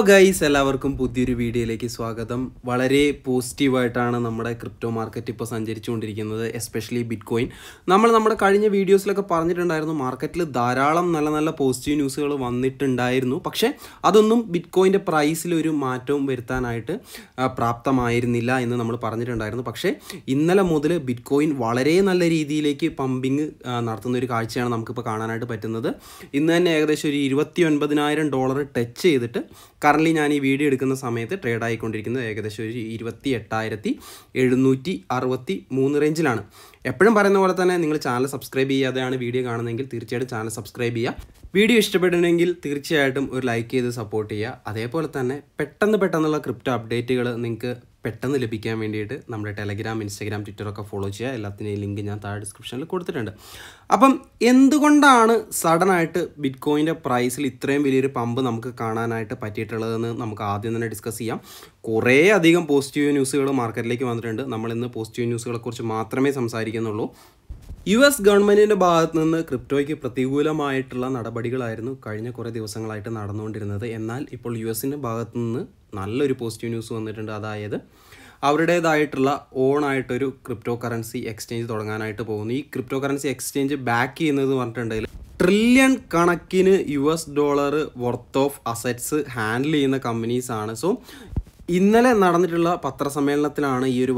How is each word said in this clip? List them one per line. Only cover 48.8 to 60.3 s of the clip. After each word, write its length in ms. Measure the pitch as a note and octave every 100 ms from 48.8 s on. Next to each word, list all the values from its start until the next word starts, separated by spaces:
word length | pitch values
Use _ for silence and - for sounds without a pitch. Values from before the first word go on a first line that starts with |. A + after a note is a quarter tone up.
വേണ്ടിയിട്ട് 340 | G#2+ G#2+ G#2 F2+ -
നമ്മുടെ 220 | A2 G#2 G#2
Telegram, 380 | G#2 G2+ A2 A2
Instagram, 360 | G2+ - G#2+ G#2 G#2
Twitter 200 | G2+ G#2
ഒക്കെ 120 | G#2 G2+
ഫോളോ 180 | G2+ G2
ചെയ്യുക. 180 | G2+ B2 A2+
എല്ലാത്തിൻ്റെയും 440 | G2+ G2+ G#2+ G2+
ലിങ്ക് 200 | G2+ G2+ G2+
ഞാൻ 100 | G2+
താഴെ 140 | G2+ G#2
ഡിസ്ക്രിപ്ഷനിൽ 440 | G#2 - - B2 E3
കൊടുത്തിട്ടുണ്ട്. 400 | F#3 F3+ E3 G#2 - - - - - -
അപ്പം 180 | G3 C4+ - - - A3+
എന്തുകൊണ്ടാണ് 840 | B3+ C4+ D4 D4 D4 C#4+ A#3+ A3+ A3+ - -
സഡൻ 300 | E3 E3 F#3+ F3
ആയിട്ട് 240 | E3 F3+ D#3 -
Bitcoin-ൻ്റെ 500 | C#3 C3 D3 D3 D#3+ D#3+ B2+
പ്രൈസിൽ 400 | B2 B2 C#3 C3
ഇത്രയും 320 | - C#3 C#3+ C#3
വലിയൊരു 240 | C3 C3+ C3
പമ്പ് 220 | A#2 A#2+ C3
നമുക്ക് 220 | A2+ B2+ A#2+
കാണാനായിട്ട് 540 | A2+ A2+ A#2 A2+ G#2+ B2
പറ്റിയിട്ടുള്ളതെന്ന് 680 | G#2+ G2+ A2 A2+ A2+ A2+ A#2 A#2
നമുക്ക് 220 | A2